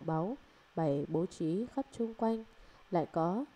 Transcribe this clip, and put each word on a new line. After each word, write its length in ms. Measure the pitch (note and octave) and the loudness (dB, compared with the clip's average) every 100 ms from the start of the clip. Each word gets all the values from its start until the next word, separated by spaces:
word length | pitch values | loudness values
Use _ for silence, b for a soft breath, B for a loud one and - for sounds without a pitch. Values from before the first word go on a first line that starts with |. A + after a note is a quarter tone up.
báu, 320 | D#3 D#3+ F#3 C#4 B B B - | -2 0 0 -4 B B B 0
bày 300 | D#3+ C#3+ C#3+ | 2 2 0
bố 180 | D#3+ F#3 | 0 0
trí 400 | - D#3+ F#3 B3 | -2 0 0 -2
khắp 200 | C4+ - | -4 -4
chung 220 | - A3+ | -4 -4
quanh. 300 | A3 A3+ A3+ A3 B B B B | 0 0 0 -4 B B B B
Lại 160 | F3 D3 | 0 2
có 380 | E3 E3 G#3 D4 | 0 2 0 -4